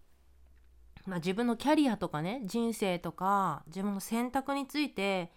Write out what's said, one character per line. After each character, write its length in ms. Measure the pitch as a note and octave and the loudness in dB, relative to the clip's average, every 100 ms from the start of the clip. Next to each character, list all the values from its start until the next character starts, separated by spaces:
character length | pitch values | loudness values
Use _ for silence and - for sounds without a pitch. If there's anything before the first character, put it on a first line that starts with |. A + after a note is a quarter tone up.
| - - - - - - - - - - - | -20 -20 -20 -20 -20 -20 -20 -20 -20 -16 -6
ま 100 | F3+ | -2
あ、 20 | |
自 160 | E3 | 0
分 140 | F#3+ A#3+ | 2 2
の 80 | A3+ | 2
キ 120 | C#4 | 4
ャ 60 | |
リ 140 | D#4 C#4 | 4 4
ア 80 | G3+ | 2
と 120 | F3 | -2
か 140 | D3+ | -2
ね、 200 | E3+ C4+ | -2 -4
人 280 | G3 A#3 A#3 | -2 0 0
生 260 | A3 G3 F3 | 0 0 0
と 120 | F3 | -4
か、 520 | - F#3 G3+ F#3 D3 - | -2 2 2 2 -2 -6
自 160 | E3+ | -4
分 100 | G3+ | -2
の 80 | G3 | -2
選 300 | - A3+ B3 | -2 -2 0
択 240 | C4+ C4+ | -2 0
に 120 | C#4 C4+ | -2 -2
つ 120 | D4 | -2
い 120 | C#4+ | -2
て、 420 | - G3 F#3+ F3 | 0 0 0 -2